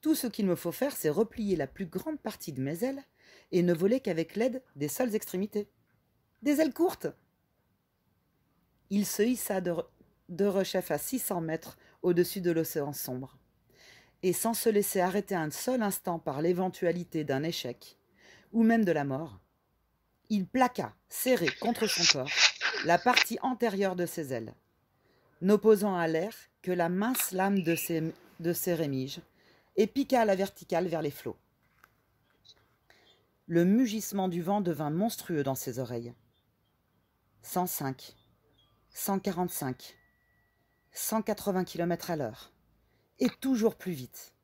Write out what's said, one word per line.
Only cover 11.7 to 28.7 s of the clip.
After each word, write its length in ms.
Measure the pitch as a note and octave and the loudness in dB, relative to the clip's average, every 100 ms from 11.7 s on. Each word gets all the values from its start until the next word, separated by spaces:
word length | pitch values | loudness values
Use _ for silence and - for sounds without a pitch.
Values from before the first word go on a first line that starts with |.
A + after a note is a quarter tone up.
| - - _ | -20 -20 _
au-dessus 380 | F#3 E3+ F3 - | 2 4 4 2
de 100 | F3 | 0
l'océan 420 | E3 D#3+ E3 C#3+ | 0 0 -2 -4
sombre. 460 | C#3 - B2+ C3+ - _ _ _ _ - - _ _ | -6 -8 -8 -10 -16 _ _ _ _ -20 -20 _ _
Et 100 | F#3 | -2
sans 220 | F3 A3+ | 0 0
se 160 | A3+ - | 0 2
laisser 300 | G#3 G3+ G3 | 2 2 2
arrêter 340 | F3+ G3 G3 | 2 0 -2
un 160 | F#3 D#3 | -2 -2
seul 320 | - - B3+ | -4 -2 0
instant 380 | G#3+ F#3 - E3+ | 0 -2 -4 -6
par 220 | - C#3 | -4 -2
l'éventualité 840 | E3 F3+ F#3 F3+ F3 E3+ E3+ D#3+ | 0 2 0 0 0 0 -2 -4
d'un 180 | D3 C3+ | -2 0
échec, 560 | D#3 E3 B2 B2 - _ _ _ - - _ | -2 -4 -8 -10 -16 _ _ _ -20 -20 _
ou 120 | A3+ | 4
même 220 | A3+ A3+ G3+ | 4 6 4
de 60 | |
la 140 | D#3 C#3+ | 2 2
mort, 340 | C3+ D#3+ G2 _ _ _ _ _ _ _ _ _ | -4 -6 -14 _ _ _ _ _ _ _ _ _
il 180 | G#3 F#3 | -2 0
plaqua, 460 | B3+ B3 - B2+ - _ | 2 2 2 -6 -8 _
serré 380 | - - B3+ E3+ - | -4 2 2 2 0
contre 260 | - A#3+ G#3+ | -2 0 0
son 160 | - E3+ | 2 2
corps, 200 | C#3+ C3 - - - - - - | 2 0 2 2 2 -4 -2 2
la 120 | E3+ | 4
partie 400 | - B3 - A3+ | 6 4 2 -2
antérieure 540 | C4 B3 A#3 G3 G3 F3+ | -4 -2 -2 0 -2 0
de 100 | E3+ | -4
ses 280 | - D3 | -4 -6
ailes, 220 | B2+ A2 - _ _ _ _ _ _ _ _ | -6 -8 -14 _ _ _ _ _ _ _ _
n'opposant 540 | F3+ G#3 G#3+ G#3+ G3+ F3+ | 4 6 8 6 6 0
à 120 | E3 | 2
l'air 260 | D#3+ F#3+ - - _ | 2 -2 -6 -20 _
que 80 | - | -4
la 180 | F3+ E3+ | 0 2
mince 420 | F3+ G#3+ C4 - | 2 0 0 -2
lame 300 | F#3 F#3+ G3+ | 0 2 2
de 140 | E3 E3 | 2 0
ses, 360 | - E3 D#3+ - - _ | 0 -2 -2 -6 -20 _
de 140 | E3+ | -4
ses 200 | E3 - | -2 0